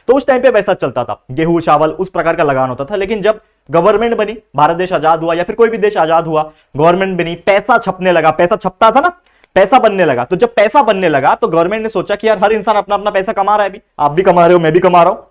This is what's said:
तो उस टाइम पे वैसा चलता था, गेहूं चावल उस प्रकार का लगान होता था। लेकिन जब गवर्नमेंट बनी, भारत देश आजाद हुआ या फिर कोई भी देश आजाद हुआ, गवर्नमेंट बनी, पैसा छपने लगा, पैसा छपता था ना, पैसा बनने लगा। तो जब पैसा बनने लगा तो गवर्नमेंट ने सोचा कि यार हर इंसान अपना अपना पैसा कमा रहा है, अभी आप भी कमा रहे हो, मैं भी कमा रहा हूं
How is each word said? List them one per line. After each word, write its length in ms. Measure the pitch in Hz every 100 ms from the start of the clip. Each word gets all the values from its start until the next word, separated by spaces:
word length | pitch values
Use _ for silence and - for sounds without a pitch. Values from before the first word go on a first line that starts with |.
| -
तो 60 |
उस 120 | 269 269
टाइम 160 | 247
पे 80 | 254
वैसा 240 | 214 196
चलता 300 | 185 147 123
था, 200 | 120 101 -
गेहूं 300 | 131 160 170
चावल 300 | 160 151 156
उस 180 | 156 185
प्रकार 280 | 175 160 165
का 80 |
लगान 240 | 151 131 131
होता 160 | 123
था। 120 | 139 208
लेकिन 240 | 190 220
जब 200 | 190 214 _ _ -
गवर्नमेंट 440 | 160 190 208 233
बनी, 240 | 220 208 226 - 135
भारत 200 | 151 170
देश 160 | 180
आजाद 280 | 170 156 165
हुआ 140 | 165
या 80 | 170
फिर 140 | 175 214
कोई 120 | 226
भी 100 | 220
देश 180 | 208 208
आजाद 300 | 160 165 160
हुआ, 240 | 156 156 - _ 131
गवर्नमेंट 420 | 160 175 190 175
बनी, 160 | 165
पैसा 440 | 170 - 202 202 233
छपने 340 | 208 180 185
लगा, 180 | 175 160
पैसा 260 | 156 175 180
छपता 340 | 185 - 226
था 100 | 240
ना, 200 | 349 - _ _ _
पैसा 240 | - 285 254
बनने 260 | 220 196
लगा। 200 | 165 123
तो 120 | 123 180
जब 180 | 233
पैसा 280 | - 214 294
बनने 260 | 226 196 180
लगा 260 | 143 143
तो 140 | 208 220
गवर्नमेंट 340 | 165 170 220
ने 60 | 220
सोचा 260 | 196 165
कि 140 | 202 220
यार 100 | 208
हर 140 | 208
इंसान 240 | 214 214 208
अपना 180 | 196
अपना 160 | 180 208
पैसा 220 | 196 190
कमा 240 | 202 196 208
रहा 80 |
है, 60 | 202
अभी 100 | 196 _ -
आप 120 | 147
भी 120 | 151
कमा 240 | 190 175 170
रहे 80 |
हो, 60 | 175
मैं 120 | 160
भी 60 | 156
कमा 240 | 180 175
रहा 100 | 170
हूं 60 | 226 -